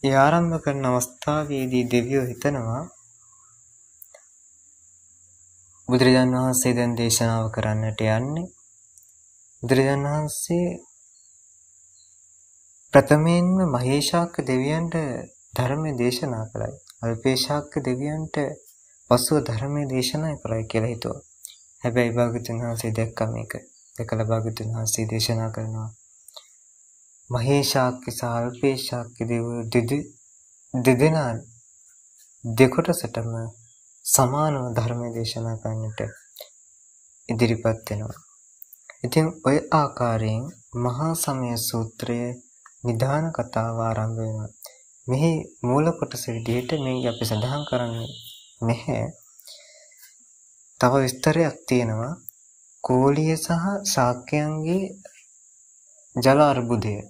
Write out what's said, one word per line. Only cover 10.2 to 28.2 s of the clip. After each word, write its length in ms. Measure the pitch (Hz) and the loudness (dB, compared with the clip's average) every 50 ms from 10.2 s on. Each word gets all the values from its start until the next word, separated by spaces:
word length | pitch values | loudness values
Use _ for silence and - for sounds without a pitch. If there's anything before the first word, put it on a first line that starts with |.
| 151 151 151 - - - 170 175 175 175 175 175 - - _ _ - - _ _ - - - _ _ _ _ _ _ _ _ _ _ _ _ _ _ _ - _ _ _ - _ - _ _ _ _ _ _ _ _ - - | -2 -4 -6 -8 -4 -2 -2 0 0 -2 -4 -8 -14 -20 _ _ -20 -20 _ _ -20 -20 -20 _ _ _ _ _ _ _ _ _ _ _ _ _ _ _ -20 _ _ _ -20 _ -20 _ _ _ _ _ _ _ _ 6 6
ප්‍රථමයෙන්ම 560 | 139 135 - 147 151 156 165 170 175 175 180 185 190 185 170 | 6 8 8 4 4 6 4 4 4 4 2 2 2 2 2
මහේශාක්‍ය 720 | 131 123 123 127 135 147 151 - - 170 170 175 - - 147 | 0 0 0 2 2 2 0 0 0 0 0 0 -4 -6 -2
දෙවියන්ට 520 | 131 131 127 131 143 156 160 170 170 170 165 156 143 120 123 - - _ _ _ _ | 0 0 0 2 0 0 -2 -2 -2 -2 -4 -4 -4 -4 -6 -8 -12 _ _ _ _
ධර්මය 400 | - - 127 123 135 147 156 156 143 | -4 -2 0 0 0 -2 -2 -2 -2
දේශනා 500 | 123 120 123 123 - - 143 123 110 110 | 0 0 0 0 0 -4 -4 -4 -4 -6
කළයි. 320 | 110 - 110 107 - - - _ _ - _ | -6 -6 -6 -6 -6 -8 -12 _ _ -16 _
අල්පේශාක්‍ය 800 | - 117 117 113 - 135 131 131 - - 147 147 147 - - 151 | -4 -4 -4 -2 0 0 0 0 0 -2 -2 -4 -4 -4 -6 -4
දෙවියන්ට 560 | 135 131 127 127 139 151 151 156 156 151 - 160 143 135 151 - _ - - _ _ _ _ _ _ _ | -2 -2 -2 -2 -2 -4 -4 -4 -6 -6 -4 -4 -4 -4 -6 -10 _ -20 -20 _ _ _ _ _ _ _
පසුව 280 | 123 123 - - 156 151 127 | 4 4 4 4 2 2 2
ධර්මය 400 | 120 120 107 123 139 143 147 147 | 0 -4 -4 -4 -4 -2 -4 -4
දේශනා 480 | 135 131 131 127 127 - 151 156 160 147 | -2 -2 -2 -2 -2 -2 -4 -4 -4 -6
කරයි 280 | 135 - 113 110 113 110 | -6 -6 -4 -4 -4 -4
කියලා 260 | 113 - 113 110 117 | -2 -2 0 0 0
හිතුවා. 340 | 120 113 - 113 - - - _ _ _ - - - - _ _ _ _ - | -4 -4 -6 -6 -8 -8 -12 _ _ _ -18 -18 -18 -18 _ _ _ _ -6
හැබැයි 300 | 123 117 123 120 117 117 | -2 0 2 2 2 2
භාග්‍යවතුන් 460 | 120 120 120 117 123 117 - 117 117 | 0 0 0 0 -4 -6 -6 -6 -4
වහන්සේ 340 | 120 120 117 113 - 113 110 | -4 -4 -6 -4 -4 -4 -2
දැක්කා 360 | 113 113 110 - - 110 110 | -2 -2 -4 -2 -4 -4 -4
මේක. 240 | 117 113 110 - - - - - _ _ _ _ _ | -4 -6 -8 -10 -12 -14 -14 -16 _ _ _ _ _
දැකලා 300 | - 117 110 - 110 110 | -12 -8 -6 -2 -2 0
භාග්‍යවතුන් 420 | 107 113 113 110 113 113 - 110 110 | 0 0 0 0 -4 -6 -6 -6 -6
වහන්සේ 340 | 113 113 113 110 - - 113 | -6 -4 -4 -4 -2 -2 -2
දේශනා 440 | 110 113 113 110 - 120 113 113 113 | -2 -2 -2 0 0 0 -2 -2 -4
කරනවා. 380 | 110 - 110 110 110 110 110 113 - _ _ _ _ _ _ - - - - _ _ _ _ _ _ _ _ _ _ _ _ _ _ _ _ _ 123 | -4 -6 -6 -6 -6 -6 -8 -10 -12 _ _ _ _ _ _ -20 -20 -20 -20 _ _ _ _ _ _ _ _ _ _ _ _ _ _ _ _ _ -4
මහේශාක්‍ය 800 | 123 117 131 143 143 139 139 - 139 127 127 127 127 - - | -2 2 4 4 4 4 2 2 2 2 2 0 -4 -8 -10
සහ 120 | 113 - | -8 -4